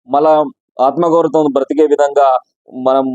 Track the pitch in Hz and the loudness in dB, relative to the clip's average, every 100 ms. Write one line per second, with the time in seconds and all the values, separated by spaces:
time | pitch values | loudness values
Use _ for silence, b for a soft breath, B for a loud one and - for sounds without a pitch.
0 | - 139 156 156 147 - _ - 131 139 | -6 -2 2 0 -2 -8 _ -4 -2 -2
1 | 170 165 160 156 151 135 135 143 151 143 | 0 0 0 0 0 -2 -2 0 0 2
2 | 143 143 139 127 - _ _ 127 127 135 | 0 2 2 0 -4 _ _ -8 -2 0
3 | 135 | -2